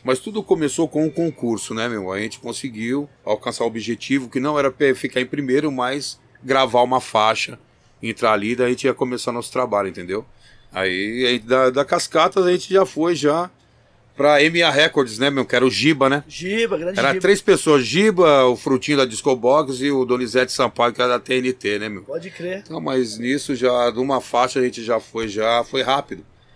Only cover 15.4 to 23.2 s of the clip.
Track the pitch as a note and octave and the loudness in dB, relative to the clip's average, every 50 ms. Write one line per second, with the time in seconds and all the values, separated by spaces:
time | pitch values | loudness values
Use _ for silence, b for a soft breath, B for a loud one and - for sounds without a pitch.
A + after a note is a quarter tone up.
15.4 | B2 - B2 A#2+ B2+ B2+ G#2+ F#2+ A#2+ D#3 D#3+ C3 C3+ C3+ C#3 D3 - - - - | -2 0 2 2 2 2 2 2 2 2 2 2 2 2 2 0 -4 -8 -14 -12
16.4 | E3+ F#3+ G#3 A3+ A#3 G3+ F#3+ D#3 E3 F3+ G3 G3 A#2+ C#3 D#3+ F#3 F3 F#3+ G3+ G3 | -8 -6 -4 -2 -2 -2 -2 -4 -4 -4 -2 0 0 0 0 2 2 2 2 4
17.4 | - G#3 F#3 - - D#3+ D3+ C#3 A#2+ G#2+ B2+ F3+ G#3 A3 F#3 F3+ F3 D#3 C#3+ C3+ | 4 2 2 4 4 4 4 4 4 2 2 2 4 4 4 6 6 6 6 6
18.4 | C3 B2 A#2+ A#2 - D3 C3+ B2 - D3 D3 C#3 C3 A#2+ G#2+ - - C#3+ C3 A#2 | 6 4 4 2 0 0 0 0 0 0 0 2 0 0 -2 -2 0 0 0 2
19.4 | A2 B2+ C#3 D#3 D3+ C3 C3 B2 C3+ C#3+ C#3 C3 B2+ A#2 B2 B2 B2+ A2 G#2+ B2+ | 2 4 4 4 2 0 -4 -4 -2 -2 0 0 0 0 0 -2 -2 0 0 0
20.4 | B2+ B2+ - - B2+ A2 - - A#2+ A#2+ G#2+ - B2 B2 B2 A#2+ - - B2+ B2+ | 0 0 0 -2 -2 0 0 0 0 0 0 0 0 0 0 -2 -2 -2 -2 -2
21.4 | B2+ B2+ B2+ - - G2+ G#2 G#2 G#2+ A2 G#2 F#2 - - - E3 E3 F#3+ - - | 0 -2 -4 -4 -4 -4 -4 -4 -4 -8 -10 -12 -12 -12 -12 -12 -12 -14 -14 -12
22.4 | E3 F3+ F#3 G3+ G3+ - D#3 E3+ D#3+ C#3+ C3 C3 B2 A2 G#2+ A2 | -10 -10 -10 -10 -12 -12 -12 -8 -6 -2 -2 -2 -2 -2 -4 -6